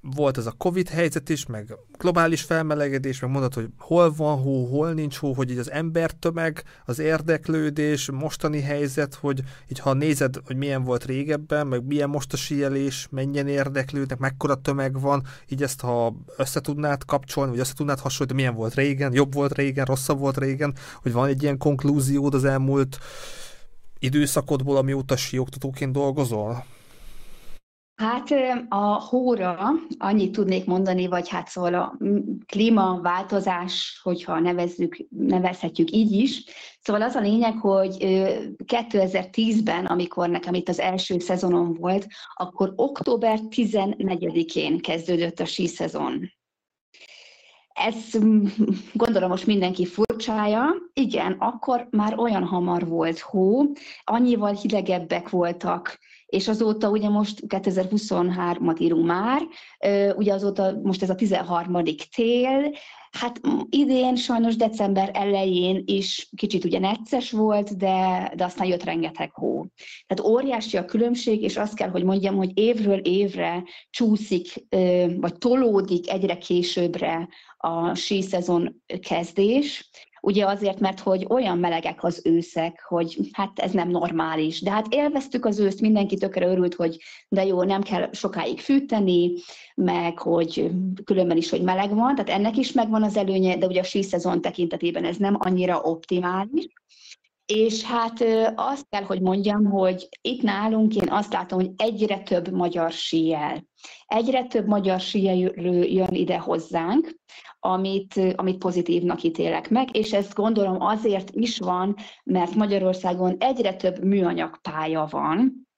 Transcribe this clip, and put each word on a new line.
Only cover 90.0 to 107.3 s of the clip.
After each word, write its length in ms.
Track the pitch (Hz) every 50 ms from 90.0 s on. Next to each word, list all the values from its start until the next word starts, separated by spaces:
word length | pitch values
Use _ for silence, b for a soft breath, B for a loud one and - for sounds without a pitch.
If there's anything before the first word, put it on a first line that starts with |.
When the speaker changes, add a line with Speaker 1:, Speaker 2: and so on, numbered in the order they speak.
| 170 170 170 -
Speaker 2:
hogy 520 | - - 170 170 165 160 - - 160 170 175 180 190 190 185 - -
különben 320 | - 202 185 180 175 170
is, 140 | 165 165 -
hogy 120 | - 160
meleg 320 | 180 185 185 185 202 202 208
van, 200 | 214 233 262 277
tehát 260 | 269 196 - - 196
ennek 160 | 202 226 220
is 160 | 269 254 -
megvan 300 | - 247 226 220 220 220
az 140 | 214 208 196
előnye, 400 | 214 196 190 190 190 185 185 180
de 100 | 170 185
ugye 140 | 185 180 180
a 40 | 185
síszezon 560 | - - 202 196 190 - 170 170 180 175 170
tekintetében 640 | 170 175 175 - 175 170 170 170 - 170 170 170 175
ez 120 | 170 175
nem 200 | 208 202 196 208 -
annyira 420 | - 185 190 180 180 180 175 156
optimális. 840 | - 156 165 165 - - 190 180 180 180 180 190 196 220 269 330 359 - _ _ _ B B B B B B B _ _ _ _ _
És 360 | - 208 214 220 226 214 220
hát, 380 | - - 247 233 226 226 233 226
ö, 260 | 240 226 226 220 220 226 226
azt 320 | - - 247 277 277 285 _
kell, 140 | - 202
hogy 180 | 196 196 196 190
mondjam, 440 | 185 185 185 202 196 208 202 208 214
hogy 440 | 202 196 196 190 185 185 185 - - - -
itt 220 | _ - 254 -
nálunk 520 | - 208 196 196 208 220 220 220 220 214 220
én 140 | 208 190 -
azt 240 | - 208 208 -
látom, 260 | - 180 180 - 190 185
hogy 120 | 185 185 -
egyre 420 | - 214 226 220 202 214 208 202 190
több 340 | - - 196 175 170 190
magyar 400 | 185 185 180 175 165 175 165 165
síel. 720 | 165 - - - - 165 160 160 160 147 147 143 - - - _ _ B B B B B B
Egyre 380 | B - 220 233 226 262 254 254
több 220 | 247 - 233 202
magyar 340 | 214 208 202 190 190 185 185
síelő 800 | 185 - - 208 190 190 185 180 180 185 - - 170 180 180 175
jön 320 | 175 - - 190 185 180 185
ide 240 | 160 175 165 175 170
hozzánk, 800 | - - 175 165 165 - - 170 165 175 220 294 330 - - _ _ B